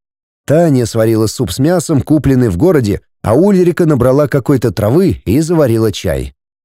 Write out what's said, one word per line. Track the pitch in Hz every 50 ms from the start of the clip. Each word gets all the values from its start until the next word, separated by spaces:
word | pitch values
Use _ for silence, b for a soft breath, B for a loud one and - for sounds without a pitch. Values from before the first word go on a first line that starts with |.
| _ _ _ _ _ _ _ _ _
Таня | - 139 165 175 160 139 123 117
сварила | - - 113 110 113 113 110 110 107
суп | - - 123 -
с | - -
мясом, | 131 160 180 175 - - 156 131
купленный | - - 151 151 117 139 135 127 123 110
в | 87 87
городе, | 143 185 175 143 113 101 90 - - _ _ _
а | - 101 113
Ульрика | 143 185 208 202 180 175 175 170 - 180
набрала | 156 151 123 120 131 131 143 147 -
какой-то | - 139 - - 143 123 - 117
травы | 90 - 104 107 131 175 196 147 98 - -
и | 90 104 147
заварила | 165 156 180 160 143 110 113 110 110 107
чай. | - - - 90 71 67 62 - - _ _ _ _ _ _